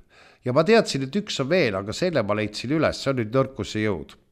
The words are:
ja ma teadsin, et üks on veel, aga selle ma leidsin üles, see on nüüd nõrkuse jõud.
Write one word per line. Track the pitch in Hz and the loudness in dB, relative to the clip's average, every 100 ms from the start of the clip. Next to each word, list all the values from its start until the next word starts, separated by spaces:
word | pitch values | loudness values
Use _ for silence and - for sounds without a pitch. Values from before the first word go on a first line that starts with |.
| _ - - _ 123 | _ -20 -20 _ 0
ja | |
ma | 127 | 2
teadsin, | 165 226 - 143 135 | 6 6 4 -2 -2
et | 196 | -4
üks | 208 - | -4 -4
on | 131 | 0
veel, | 185 131 95 | 2 2 0
aga | 101 | -4
selle | 107 180 151 | -4 -2 0
ma | 101 104 | 0 0
leidsin | 107 - 120 160 | -2 -4 -4 0
üles, | 117 - | 0 0
see | - | -2
on | 131 | -2
nüüd | 110 | 0
nõrkuse | 127 131 - 101 107 107 | 0 0 -4 -6 -4 -2
jõud. | 90 71 - _ | -4 -8 -18 _